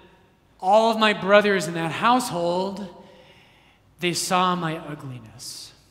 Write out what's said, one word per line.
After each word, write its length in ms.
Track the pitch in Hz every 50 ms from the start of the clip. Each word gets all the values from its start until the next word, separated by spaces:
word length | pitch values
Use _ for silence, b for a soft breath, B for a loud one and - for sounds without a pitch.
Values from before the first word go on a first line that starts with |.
| - _ _ _ _ _ _ _ _ _ _ _
all 300 | - 185 202 220 226 226
of 80 | 226 220
my 140 | 214 214
brothers 540 | 202 165 170 185 202 208 202 208 196 185 160
in 80 | 165 170
that 160 | 165 165 160
household, 1120 | 143 135 185 233 247 254 247 - 165 175 170 175 175 185 185 196 196 190 202 180 - b b b b b b b b b b b b b b b b b b _ _ -
they 160 | 175 175 165
saw 400 | - - - 190 180 185 185 180
my 240 | 175 170 160 156 165
ugliness. 960 | 160 147 147 - - 135 127 120 113 107 101 - - - - - - - - _ _ _